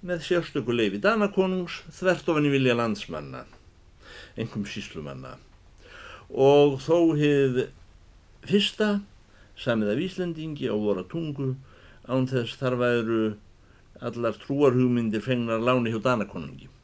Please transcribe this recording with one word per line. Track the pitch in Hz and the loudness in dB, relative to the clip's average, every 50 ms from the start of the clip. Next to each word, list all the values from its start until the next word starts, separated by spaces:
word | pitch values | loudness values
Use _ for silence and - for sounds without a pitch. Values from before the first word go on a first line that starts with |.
| - | -4
með | 175 180 170 147 | -4 -6 -6 0
sérstöku | - 180 175 160 - - 151 117 117 120 | 0 0 0 0 0 -6 -6 -2 0 2
leyfi | 120 113 101 180 208 - | 2 2 0 0 0 0
Danakonungs | 196 226 220 208 196 202 - 190 185 185 185 180 170 - - - - - | 2 2 2 0 0 2 0 0 0 0 -2 -4 -6 -10 -14 -14 -16 -14
þvert | - 180 185 180 160 - - 165 | -2 0 0 0 0 0 0 0
ofan | 151 147 147 | 2 2 2
í | 139 | 2
vilja | 135 131 127 120 120 | 4 4 2 2 2
landsmanna, | 120 117 107 101 - - 82 76 73 69 65 64 62 - - - - - _ _ _ - - - - - - - - - - - | 0 -2 -2 -4 -6 -10 -10 -10 -10 -12 -14 -14 -16 -16 -20 -20 -20 -20 _ _ _ -20 -20 -20 -20 -20 -20 -20 -20 -18 -10 -8
einkum | 117 - - 113 101 98 | -8 -8 -6 -8 -8 -8
sýslumanna, | - 107 95 - - 82 76 71 69 65 65 65 65 - - - - - _ - - - - - - - - - - - - - - | -8 -12 -12 -12 -12 -12 -12 -12 -12 -14 -14 -16 -16 -18 -20 -20 -20 -20 _ -20 -20 -20 -20 -20 -20 -20 -20 -18 -20 -20 -20 -10 0
og | - 135 139 143 143 143 147 139 131 - | 4 6 8 8 8 8 6 4 0 0
þó | - 165 175 170 165 156 147 | 2 4 4 4 4 4 4
hið | 147 147 147 143 139 135 127 123 - - - - - - - - - - - - _ _ - - - - | 4 4 4 4 2 2 2 0 -2 -4 -8 -20 -20 -20 -20 -20 -20 -20 -20 -20 _ _ -20 -20 -8 0
fyrsta | - 208 202 - - - 214 214 202 202 202 - - - - _ _ - - - - - | 2 2 2 2 -2 -2 0 0 0 -2 -4 -8 -20 -20 -20 _ _ -20 -20 -20 -20 -8
samið | - 127 117 110 107 101 104 | -4 -2 0 0 0 0 0
af | 127 170 | -2 -2
Íslendingi | 190 180 - 185 175 165 160 156 160 151 143 131 120 | -4 -4 -6 -6 -6 -6 -8 -8 -10 -8 -6 -6 -4
á | 110 | -2
vora | 107 107 104 101 92 92 - | -2 0 0 -2 -2 -4 -6
tungu, | - 165 170 156 139 135 139 131 127 131 - - - - - - - - - - | -8 -6 -6 -6 -6 -4 -4 -4 -4 -6 -10 -20 -20 -20 -20 -20 -20 -20 -10 -4
án | 123 131 131 127 | -2 -2 -2 0
þess | 131 127 117 113 - - | -2 -4 -4 -4 -8 -4
þar | 135 127 127 120 | -4 -2 0 0
væru | 123 123 120 120 113 110 117 110 110 110 104 104 - - - _ - _ _ - - _ - - - | 2 2 2 2 0 0 0 0 0 0 -2 -6 -14 -20 -20 _ -20 _ _ -20 -20 _ -20 -10 -10
allar | 120 113 120 120 117 104 - | -10 -6 -4 -4 -4 -4 -4
trúarhugmyndir | - - 143 139 147 139 120 127 127 123 123 120 117 110 107 110 104 | -6 -6 0 4 4 6 6 6 4 4 4 2 0 0 -2 -2 -2
fengnar | 131 127 123 117 117 113 113 113 | -2 -2 -2 0 -2 -2 0 2
láni | 123 127 127 120 113 113 | 2 2 2 2 0 -2
hjá | 113 98 | -2 0
Danakonungi. | 131 127 113 101 95 - 90 80 71 65 69 71 - - - | 0 0 0 -2 -6 -8 -12 -12 -12 -14 -16 -20 -20 -20 -20